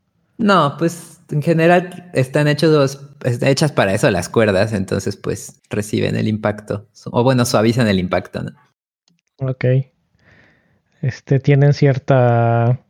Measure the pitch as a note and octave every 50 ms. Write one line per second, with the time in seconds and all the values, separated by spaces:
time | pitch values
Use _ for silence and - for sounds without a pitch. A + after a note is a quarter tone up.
0 | _ _ _ _ _ _ _ - - G3+ G3 F3 D3 C#3+ - - E3 E3+ E3+ -
1 | - - - _ _ - D3 D3 C#3+ E3+ E3 D#3+ D#3+ E3+ F3 F3+ F3+ - - -
2 | - - - C3 C3 - - D3+ D3 D3 D3 D3 F3 D#3 D#3 D3 C#3 C3+ - -
3 | - - - - - A#2+ A#2+ B2 C3+ C3+ C#3 - D#3+ C#3+ C#3 C#3 A2 F#2+ G2 G#2
4 | - C3+ G2 E2+ - - - A#2 A2 G#2+ F#2+ F#2 A2 A2 A2 F#2+ F#2+ - G#2 G2+
5 | - G2+ - - - - - - - - - _ _ _ G#2+ G#2+ G#2+ - - G#2+
6 | G2+ G2 G2+ A2+ A2 A2 G#2+ G#2+ - G#2+ G#2 G#2+ - - G#2 G2+ - _ _ -
7 | - - - B2 A#2+ C3 C3 B2 A#2+ - - A2 G#2+ A#2 A2+ C3 A#2+ G#2 G2 F#2
8 | F2+ F2 F2+ F#2 - - - F2+ - - - _ _ _ _ _ _ _ _ _
9 | _ _ _ _ _ _ _ - C3+ C3 B2+ - - B2+ B2+ C3+ - - _ _
10 | _ _ _ _ _ _ _ _ _ _ _ _ _ _ _ _ _ _ _ _
11 | D3+ B2+ - - - - C#3 C3 - C#3+ C#3+ C3+ C#3+ C#3+ C#3+ - D3 C#3 B2+ B2
12 | - - C#3 B2+ B2 A#2+ A#2 A#2 A#2 A#2 A#2 A#2 A#2 A#2 B2 - _ _